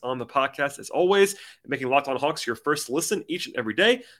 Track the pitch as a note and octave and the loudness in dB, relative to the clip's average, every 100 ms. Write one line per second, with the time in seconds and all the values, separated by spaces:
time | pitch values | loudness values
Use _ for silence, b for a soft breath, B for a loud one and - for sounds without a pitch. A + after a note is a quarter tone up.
0 | B2 B2+ A#2 C#3 C3+ - C#3+ - - D3 | -6 -6 -2 0 0 -2 -4 -4 -6 0
1 | F3+ G3 G3 G3 - - - C3+ B2+ C#3 | 4 6 4 0 -14 -16 -8 -4 2 2
2 | C#3 B2+ C#3+ D#3 - A2+ - D3+ - C#3 | 2 0 -2 -2 -4 -4 -2 -2 0 -2
3 | E3 G#3 - F3 - - A2 G#2+ G#3+ B3 | 0 -4 -4 -8 -6 -6 -4 2 2 2
4 | B | B